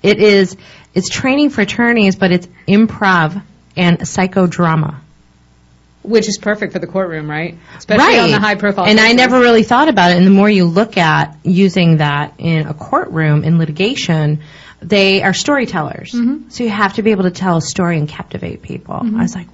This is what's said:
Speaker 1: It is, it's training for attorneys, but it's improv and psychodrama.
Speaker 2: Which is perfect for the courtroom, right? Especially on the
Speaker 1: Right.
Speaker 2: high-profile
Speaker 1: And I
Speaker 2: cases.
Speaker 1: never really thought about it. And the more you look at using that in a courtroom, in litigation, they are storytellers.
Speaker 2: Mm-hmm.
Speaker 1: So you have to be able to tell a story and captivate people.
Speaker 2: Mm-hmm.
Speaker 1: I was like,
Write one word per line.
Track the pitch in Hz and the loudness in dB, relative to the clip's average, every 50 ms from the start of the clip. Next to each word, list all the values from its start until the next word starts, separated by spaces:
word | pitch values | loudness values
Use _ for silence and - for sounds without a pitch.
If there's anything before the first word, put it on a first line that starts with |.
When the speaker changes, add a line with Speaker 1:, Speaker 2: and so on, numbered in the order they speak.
Speaker 1:
It | - 196 - - | 0 0 0 2
is, | 202 214 202 196 190 180 - - - - - - - _ - | 4 4 4 4 2 0 -2 -10 -20 -20 -20 -20 -18 _ -6
it's | 185 185 - | -6 -6 -4
training | - - - 262 262 285 294 285 | -6 -6 -4 -2 0 0 0 0
for | 277 - | 0 -2
attorneys, | 208 202 - - 240 240 240 233 208 196 185 | -4 -4 -2 -2 0 0 2 2 2 2 0
but | 196 - 185 | 0 0 0
it's | 175 180 175 - - _ - - | 0 0 -2 -4 -20 _ -4 0
improv | 196 202 226 220 - - 214 196 185 175 160 156 165 196 - _ _ _ _ _ - - | 2 2 2 2 0 -2 0 2 2 2 0 0 -2 -6 -12 _ _ _ _ _ -6 -2
and | 180 175 170 175 | 2 2 2 0
psychodrama. | - - - 190 185 190 185 196 185 175 160 - 175 165 160 160 156 151 151 139 - _ _ _ _ _ _ _ _ _ _ _ _ _ _ _ _ _ _ _ | -2 -6 -4 -2 -2 0 0 0 0 0 0 0 0 0 0 0 -2 -4 -6 -12 -18 _ _ _ _ _ _ _ _ _ _ _ _ _ _ _ _ _ _ _
Speaker 2:
Which | - - 220 226 208 220 | -8 -2 0 0 0 0
is | 196 - | -4 -6
perfect | - 208 208 208 214 185 - | -4 -6 -6 -4 -6 -8 -8
for | 185 | -8
the | 170 160 | -10 -8
courtroom, | - 190 190 180 165 156 151 151 | -6 -6 -6 -4 -6 -8 -8 -8
right? | 151 151 165 170 165 - - - - - | -8 -6 -8 -8 -10 -14 -20 -20 -20 -14
Especially | - - 214 214 285 359 - - | -6 -2 2 2 4 4 4 2
on | - - | 2 2
the | - 208 | 2 2
Speaker 1:
Right. | |
Speaker 2:
high-profile | 202 214 208 202 208 202 196 196 185 | 2 0 -2 0 -2 -2 -2 0 2
Speaker 1:
And | 202 214 220 | 2 4 4
I | 220 | 4
Speaker 2:
cases. | 226 233 247 | 4 4 4
Speaker 1:
never | 254 247 247 254 | 2 4 4 4
really | 247 240 233 226 226 | 4 4 4 4 4
thought | - 247 240 294 320 | 2 2 2 2 2
about | 269 202 180 175 | 2 4 4 4
it. | 180 175 | 4 4
And | 180 190 | 4 6
the | |
more | 196 196 202 208 | 6 6 4 4
you | 214 196 180 | 4 2 2
look | 170 165 190 220 220 - 196 | 2 2 0 -2 0 0 -2
at | 170 160 156 151 151 151 - - - | 0 2 2 0 -2 -4 -8 -10 -4
using | - 190 175 196 190 - 196 175 170 160 156 | -2 0 2 2 2 2 2 2 2 2 2
that | 156 147 143 143 147 - - - | 2 0 -2 -2 -4 -6 -10 -8
in | - 165 165 156 156 156 | -4 -2 -2 -2 -2 -4
a | 156 | -8
courtroom, | 151 - - - - - - - 160 160 151 151 151 151 | -10 -8 -4 -4 -4 -4 -4 -4 -2 0 0 0 0 0
in | 156 165 165 | 2 0 0
litigation, | 160 156 151 151 190 214 269 277 - - 170 156 151 147 151 151 - - - - - - - - - | 0 -2 -2 -2 -2 -2 -2 -4 -4 -2 -2 0 0 -2 -2 -4 -6 -12 -20 -20 -20 -20 -20 -14 -6
they | 170 208 202 196 196 190 196 - | -2 0 2 2 2 2 2 0
are | 190 185 | -2 -2
storytellers. | - - - 294 277 240 - - 175 151 135 - - - - | -2 -2 -2 0 0 -2 -2 -4 -6 -6 -6 -8 -12 -14 -10
Speaker 2:
Mm-hmm. | - 240 240 240 277 311 - - | -6 -2 -2 -2 -2 -4 -8 -14
Speaker 1:
So | - - 240 | -10 -6 -6
you | 226 | -4
have | 208 202 214 190 190 | -2 -2 -2 -2 -2
to | - | -2
be | 208 220 | 0 0
able | 220 190 190 | 0 0 0
to | 180 | -2
tell | 180 - 180 190 175 165 | -2 -4 -2 -2 0 0
a | |
story | - - - - 185 170 170 160 | -2 -4 -4 -2 -2 -2 0 -2
and | 147 151 | -4 -4
captivate | - - 175 - - - - - - - | -6 -12 -16 -14 -12 -12 -10 -10 -12 -12
people. | - - - - - - - | -14 -14 -14 -14 -12 -12 -10
Speaker 2:
Mm-hmm. | - - 233 214 226 | -6 -6 -4 -2 -2
Speaker 1:
I | 233 | -2
was | - - | -4 -4
like, | 180 175 - | -8 -14 -16